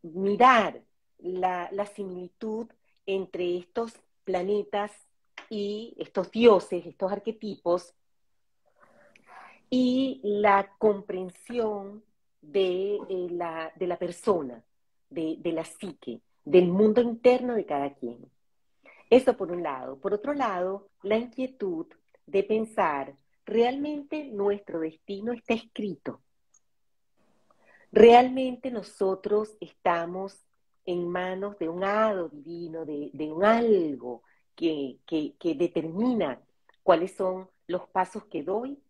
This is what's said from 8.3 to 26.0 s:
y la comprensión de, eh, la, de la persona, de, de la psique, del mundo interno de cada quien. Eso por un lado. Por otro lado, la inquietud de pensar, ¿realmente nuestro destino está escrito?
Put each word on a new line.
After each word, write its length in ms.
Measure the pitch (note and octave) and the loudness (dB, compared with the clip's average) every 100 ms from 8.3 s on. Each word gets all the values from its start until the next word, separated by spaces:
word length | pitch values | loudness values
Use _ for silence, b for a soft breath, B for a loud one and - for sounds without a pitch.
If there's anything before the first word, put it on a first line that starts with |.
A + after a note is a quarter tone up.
| _ _ _ _ _ B B B B B B B B _ | _ _ _ _ _ B B B B B B B B _
y 500 | B3+ B3+ B3+ C4+ - | 2 2 2 0 -2
la 500 | G#3 G#3 G#3 G3 G3 _ | -2 2 4 4 2 _
comprensión 1200 | G#3+ G3 - F#3 F#3 - - A#3+ A3 G#3 G3 G#3 _ _ _ _ | 2 2 -6 -8 -8 -12 -8 -4 -4 -4 -10 -18 _ _ _ _
de, 540 | D3+ G3 F#3 F3+ G3 G#3 A3 | -4 0 0 0 -2 -4 -4
eh, 200 | F#3 F3 | -6 -6
la, 420 | F3 E3+ E3 D#3+ - | -6 -6 -6 -10 -6
de 100 | F3+ | -6
la 120 | F3 | -4
persona, 640 | F3 F3 - F3+ C3+ A#2 _ _ _ _ _ | -6 -4 0 0 -2 -12 _ _ _ _ _
de, 280 | C#3 D#3+ D#3+ | -6 -4 -4
de 140 | F3 | -4
la 120 | D#3+ | -4
psique, 560 | E3 - F#3+ D3 - A2+ _ _ | -8 -12 -14 -12 -14 -14 _ _
del 240 | - F3 F3+ | 4 6 6
mundo 320 | F#3 G#3+ G#3+ | 4 4 4
interno 540 | A#3+ A#3 B3 B3 B3 | 0 4 4 4 0
de 100 | A3+ | -4
cada 300 | - C#3+ C#3 | -2 -4 -4
quien. 240 | - A#2+ A#2+ A#2 _ _ _ _ _ B B B | -6 -12 -12 -20 _ _ _ _ _ B B B
Eso 260 | B3 B3+ A#3 | 6 6 -2
por 160 | F3+ | -4
un 100 | F3 | -4
lado. 360 | D#3+ C3 B2+ C3+ | -6 -6 -10 -8
Por 160 | G3 | -4
otro 200 | G#3 B3 | -4 -4
lado, 540 | D4 A#3+ F3+ F3+ G3+ - _ | -2 -2 -2 -4 -6 -12 _
la 140 | G3 A3 | -2 -2
inquietud 680 | A#3+ B3 B3+ - G3 E3 E3 - _ _ - | -2 -8 -8 -6 -6 -4 -8 -16 _ _ -4
de 160 | G3 | -2
pensar, 720 | G3 A3 A3 - E3+ C#3+ C#3 - _ _ | 0 -2 -2 -2 0 -2 -6 -14 _ _
¿realmente 800 | - A3 A#3+ C4+ D4 D4 C#4+ D#4 | -4 2 2 0 -6 -8 -8 -8
nuestro 560 | C#4 G#3 G3+ G3+ G3+ E3+ | -8 -2 -2 -2 -6 -6
destino 520 | D#3+ D#3+ - G3 A3 | -6 -8 -12 -8 -6
está 220 | A#3+ - | -8 -4
escrito? 680 | A3+ - - G#3 D#3+ | -4 -4 -8 -8 -8